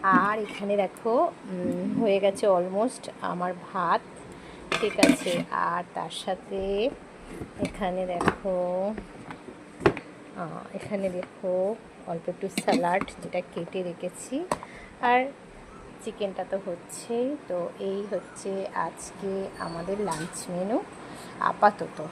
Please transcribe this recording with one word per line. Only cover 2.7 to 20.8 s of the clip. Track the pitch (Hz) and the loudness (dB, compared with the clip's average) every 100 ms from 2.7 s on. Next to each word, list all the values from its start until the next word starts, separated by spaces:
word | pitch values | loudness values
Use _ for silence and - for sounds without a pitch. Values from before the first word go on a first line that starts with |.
| 190 240 - - - | 2 2 0 -12 -6
আমার | 190 175 180 | -4 0 -2
ভাত। | 180 170 196 170 208 - - - - - - - - | -2 -6 0 4 4 2 -16 -16 -16 -16 -16 -2 0
ঠিক | 208 - | 2 6
আছে, | - 262 180 175 175 | 6 6 2 0 0
আর | - 170 175 180 | 0 2 0 -4
তার | 175 170 | -6 -6
সাথে | - - 185 - 196 196 196 247 - - - - - - - | -4 -2 -4 -2 -4 0 2 0 -2 -14 -18 -14 -10 -10 -6
এখানে | 175 - 190 185 185 | -6 -2 -2 0 -2
দেখো, | 175 - - 196 180 180 180 196 214 - - - - - - - - - - - - - - | 2 2 2 0 2 2 2 0 -2 -8 -14 -14 -14 -14 -16 -18 4 4 4 -8 -18 -16 -10
আহ, | 165 165 - | -10 -10 -10
এখানে | 185 - 202 190 | -10 -6 -2 -2
দেখো | 180 180 - 190 180 190 226 - - - | -4 -10 -6 -2 0 0 -2 -10 -16 -8
অল্প | 170 - | -6 -6
একটু | - 196 | -4 -4
স্যালাড, | - - 190 170 185 190 - | -2 2 4 4 2 0 -6
যেটা | 175 180 180 - | -6 -4 -4 -8
কেটে | 170 190 | -6 -4
রেখেছি, | 180 170 180 - - 269 359 - - - - - | -4 -4 -8 -8 -6 -4 -2 -6 -6 -16 -16 0
আর | 247 247 262 - - - - - - - - | 4 6 4 -4 -18 -18 -16 -16 -16 -10 -10
চিকেনটা | 202 202 185 180 | -4 -4 -4 -4
তো | 196 196 | -4 -4
হচ্ছেই। | 175 - - - 233 254 294 - | -8 -8 -14 -4 0 0 -2 -4
তো | 180 175 - | -2 -2 -4
এই | 196 196 202 | -4 -2 -2
হচ্ছে | 196 175 - 202 190 190 190 | -4 -4 -8 -4 -4 -2 -2
আজকে | 185 - - 185 196 196 196 - | -2 -4 -14 -8 -4 -4 -4 -6
আমাদের | 180 170 175 202 | -8 -6 -4 -2
লাঞ্চ | 202 156 175 - - | 0 -2 -4 -8 -6
মেনু | 175 190 262 | -2 0 0